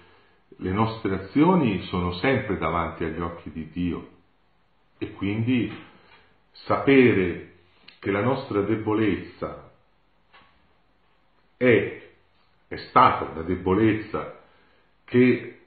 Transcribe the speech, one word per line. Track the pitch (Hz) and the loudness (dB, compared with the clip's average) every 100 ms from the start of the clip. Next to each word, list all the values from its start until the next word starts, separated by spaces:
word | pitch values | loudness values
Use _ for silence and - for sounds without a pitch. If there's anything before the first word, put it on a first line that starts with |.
| - _ _ _ _ - | -20 _ _ _ _ -10
le | 90 | -4
nostre | 98 113 - 98 | 0 -2 -2 -6
azioni | 95 - 139 165 185 123 90 | -6 -2 2 4 4 2 -2
sono | - 92 87 | -4 -4 -4
sempre | 87 131 123 107 87 | -2 -2 -2 -2 -4
davanti | 80 85 78 - | -2 -2 -4 -6
agli | 82 80 | -8 -6
occhi | 85 85 80 | -8 -8 -14
di | 80 78 | -12 -10
Dio | 87 90 73 - - _ _ _ _ _ _ _ - | -6 -4 -4 -10 -20 _ _ _ _ _ _ _ -14
e | - | -14
quindi | - 98 107 113 127 98 - - - _ _ _ _ _ | -6 -4 -2 0 0 -2 -6 -18 -20 _ _ _ _ _
sapere | _ - 98 139 135 120 95 90 82 - _ _ _ _ - | _ -4 -2 4 6 6 4 0 -4 -12 _ _ _ _ -10
che | 104 | -4
la | 101 | -2
nostra | 117 135 - 104 | 0 -2 -2 -2
debolezza | 95 107 107 107 107 85 - - 80 - - _ _ _ _ _ _ - _ _ _ _ _ _ _ _ _ _ _ - | -2 -2 0 0 0 -2 -6 -10 -10 -12 -20 _ _ _ _ _ _ -20 _ _ _ _ _ _ _ _ _ _ _ 0
è, | 127 107 - - - _ _ _ _ _ - | 4 4 2 -8 -18 _ _ _ _ _ -14
è | - | -12
stata | - 127 120 85 73 | 0 6 6 4 -6
una | 78 | -8
debolezza | 82 90 92 95 110 101 - - - - _ _ _ _ _ _ | -6 -4 0 4 4 2 -4 -8 -8 -14 _ _ _ _ _ _
che | - 123 123 - - - | 0 4 4 4 -2 -18